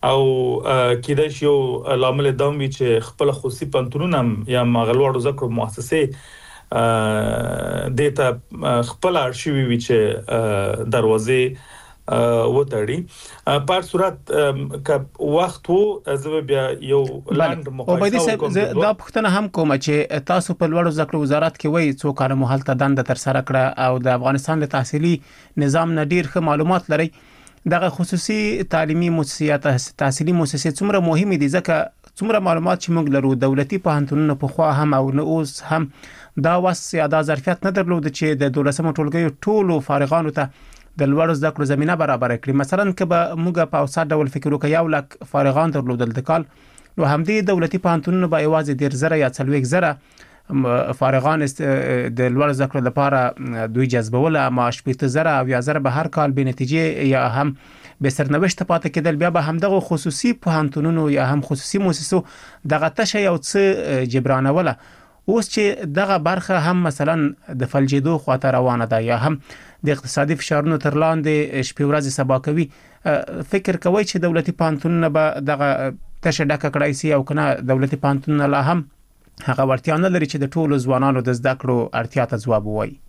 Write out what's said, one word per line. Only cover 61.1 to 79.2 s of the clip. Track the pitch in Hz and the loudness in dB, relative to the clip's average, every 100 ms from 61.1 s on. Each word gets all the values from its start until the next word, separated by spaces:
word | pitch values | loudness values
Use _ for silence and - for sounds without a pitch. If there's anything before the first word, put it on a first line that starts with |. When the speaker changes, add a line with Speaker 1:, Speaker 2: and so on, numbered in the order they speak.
| 143 131 | 2 2
Speaker 2:
هم | 143 | 0
خصوصي | 139 139 - 196 | 0 -4 -2 0
مؤسسو | 196 160 156 185 180 - - - 147 | 0 0 0 -2 -2 -14 -20 -14 -2
دغه | 151 160 | 0 0
تشه | - 214 208 | 0 -2 0
یو | 196 170 | 0 0
څه، | - 196 196 196 151 135 127 | -2 2 2 2 -2 -2 0
جبرانوله. | 127 127 131 135 156 170 120 - - - _ - | 0 0 2 2 2 0 -2 -10 -20 -20 _ 0
اوس | 226 220 | 0 0
چې | - 202 - 185 | 0 0 0 -4
دغه | 143 196 190 | -2 0 0
برخه | 151 185 - 190 156 | 0 -2 0 0 2
هم | 180 | 2
مثلاً | 175 139 147 165 147 - - | 0 0 0 2 0 -2 -12
د | 131 127 | -6 -2
فلجېدو | 139 135 139 139 160 | 0 2 2 2 -2
خواته | 151 131 135 | 0 -2 2
روانه | 127 127 120 113 | 2 2 0 0
ده | 110 | -2
یا | 113 117 | 0 0
هم | 131 151 - - - - 147 | 0 -2 -8 -20 -20 -8 -4
د | |
اقتصادي | 143 127 - 143 156 | -4 -4 -4 -2 -2
فشارونو | - 151 147 156 | -2 -2 0 0
تر | 156 | 0
لاندې | 143 160 160 151 151 147 135 127 | 2 2 0 0 0 0 -4 -6
شپې | - 143 | -2 0
ورځې | 151 139 135 | 0 -2 -4
سبا | 131 131 | 0 0
کوي، | 131 151 147 - - _ - 147 - - 151 | 0 -2 -2 -6 -20 _ -2 -2 -2 -10 -4
فکر | 196 190 175 | -2 -2 -2
کوئ | 175 196 | 2 0
چې | 214 185 | 0 0
دولتي | 175 165 156 | 0 0 -2
پوهنتونونه | 170 165 151 165 170 165 | 0 0 0 0 2 2
به | 147 156 151 | 2 2 0
دغه | 143 147 143 135 135 131 - - | -2 0 0 0 -2 -6 -14 -6
تشه | 170 151 147 | -2 0 0
ډکه | 147 147 | 0 -2
کړای | 143 147 | 0 0
سي | 139 156 | 0 2
او | 143 | 2
که | 135 | 2
نه | 151 147 | -2 0
دولتي | 131 123 131 139 139 | -2 0 0 2 0
پوهنتونونه | 143 139 135 147 143 | 0 0 0 0 2
لا | 143 | 2
هم | 139 175 143 _ _ _ | 2 0 -2 _ _ _